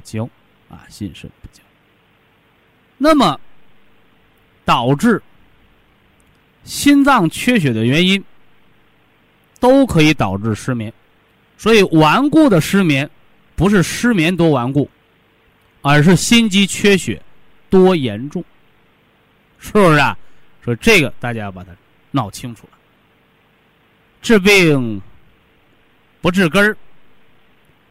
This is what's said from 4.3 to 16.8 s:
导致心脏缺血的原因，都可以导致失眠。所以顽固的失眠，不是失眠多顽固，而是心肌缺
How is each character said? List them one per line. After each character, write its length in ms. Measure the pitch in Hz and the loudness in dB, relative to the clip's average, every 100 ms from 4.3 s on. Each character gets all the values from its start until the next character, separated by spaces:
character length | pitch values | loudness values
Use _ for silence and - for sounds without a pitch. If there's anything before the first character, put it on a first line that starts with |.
| _ _ _ | _ _ _
导 300 | - 143 123 | -2 -2 0
致 260 | 143 240 190 _ _ _ _ _ _ _ _ _ _ _ _ _ _ | 0 0 -2 _ _ _ _ _ _ _ _ _ _ _ _ _ _
心 380 | - - 285 285 | -16 -4 0 2
脏 260 | 269 247 160 | 2 2 0
缺 300 | - 247 240 | -4 -4 -2
血 140 | 139 | -2
的 120 | 110 | 0
原 220 | 120 151 185 | 0 2 2
因， 160 | 196 - _ _ _ _ _ _ _ _ _ _ _ _ - | 0 -6 _ _ _ _ _ _ _ _ _ _ _ _ -4
都 280 | 254 277 269 | 2 2 2
可 140 | 165 | 2
以 120 | 151 | 2
导 220 | 151 107 98 | 0 -4 -4
致 180 | 110 | -6
失 200 | 104 - | -6 -6
眠。 180 | 120 107 - _ _ _ _ _ _ | -8 -10 -16 _ _ _ _ _ _
所 160 | 214 | 0
以 80 | 226 180 | 2 2
顽 360 | 160 151 190 285 | 2 2 2 2
固 180 | 320 294 | 2 4
的 100 | 170 | 2
失 240 | - 196 | 0 0
眠， 280 | 175 139 147 _ _ _ _ | 0 -2 -4 _ _ _ _
不 140 | - 185 | -2 0
是 140 | 208 | 2
失 320 | - - 240 | 0 -2 -2
眠 200 | 202 160 | 0 0
多 140 | 175 165 | 0 0
顽 240 | 135 123 | 0 -2
固， 160 | 139 120 _ _ _ _ _ _ _ _ _ | -4 -4 _ _ _ _ _ _ _ _ _
而 200 | 139 147 | 0 2
是 140 | 156 170 | 4 2
心 320 | - 233 220 | 2 2 2
肌 180 | 196 190 | 0 -2
缺 300 | - | 0